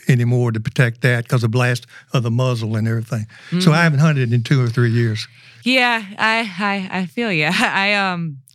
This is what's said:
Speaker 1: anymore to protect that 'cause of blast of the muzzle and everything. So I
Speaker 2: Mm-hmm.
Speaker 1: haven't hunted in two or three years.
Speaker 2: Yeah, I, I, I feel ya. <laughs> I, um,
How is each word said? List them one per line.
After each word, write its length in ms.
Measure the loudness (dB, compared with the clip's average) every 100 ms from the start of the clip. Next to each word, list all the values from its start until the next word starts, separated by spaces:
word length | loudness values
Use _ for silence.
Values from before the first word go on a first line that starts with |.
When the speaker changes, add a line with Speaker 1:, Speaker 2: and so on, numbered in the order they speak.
| 0
Speaker 1:
anymore 440 | 2 4 2 0
to 80 | -2
protect 420 | -4 0 0 2
that 260 | 0 0 0
'cause 160 | 0
of 80 | 0
blast 340 | 0 0 -2 -8 -20 -6
of 100 | -4
the 80 | -2
muzzle 440 | 0 0 -2 -2 -2
and 120 | -2
everything. 400 | -2 -4 -8 -8 -14 -6
So 40 | 0
I 40 |
Speaker 2:
Mm-hmm. 140 | 4
Speaker 1:
haven't 260 | 4 4 4
hunted 340 | 2 2 2
in 80 | 0
two 180 | 2 2
or 40 | 2
three 220 | 0 2
years. 380 | 2 0 -2 -8 -16 -20 -8
Speaker 2:
Yeah, 400 | -2 2 2 0 -6 -4
I, 320 | -2 0 -4 -4 -4 -4 -4
I, 80 | -6
I 40 | -6
feel 260 | -4 -4
ya. 200 | 0 0
<laughs> 60 | 0
I, 340 | 0 0 0
um, 440 | 0 0 -4 -6 -10 -18